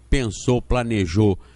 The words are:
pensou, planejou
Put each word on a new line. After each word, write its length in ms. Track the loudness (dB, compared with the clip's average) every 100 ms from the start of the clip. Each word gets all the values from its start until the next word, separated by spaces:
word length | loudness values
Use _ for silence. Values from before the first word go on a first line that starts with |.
| -2
pensou, 540 | 0 0 -4 -2 -2
planejou 760 | 0 -2 0 -2 0 2 2 0 -8